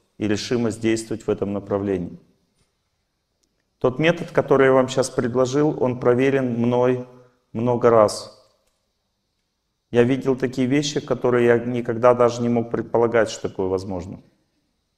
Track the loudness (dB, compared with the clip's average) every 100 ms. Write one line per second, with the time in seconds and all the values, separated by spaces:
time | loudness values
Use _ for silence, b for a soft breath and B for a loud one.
0 | _ -8 -4 -4 -2 -4 -4 -2 -2 -2
1 | -4 -8 -4 -4 -4 -6 -4 -4 -2 -4
2 | -6 -12 _ _ _ _ _ _ _ _
3 | _ _ _ _ _ _ _ _ -2 0
4 | 0 0 -2 -2 2 4 6 4 2 0
5 | -4 -2 -2 0 0 0 0 0 -2 -2
6 | 0 2 2 0 -2 -2 0 2 2 0
7 | -6 -18 _ _ _ -6 -2 2 4 6
8 | 4 2 -14 -20 _ _ _ _ _ _
9 | _ _ _ _ _ _ _ _ -4 2
10 | 2 2 -2 -2 -2 -2 0 0 -2 -4
11 | -4 -2 0 2 4 2 0 -6 -4 2
12 | 4 4 2 2 -2 -2 -2 -6 -2 0
13 | 2 2 0 -4 -10 -6 -4 -4 -6 -10
14 | -10 -16 -20 _ _ _ _ _ _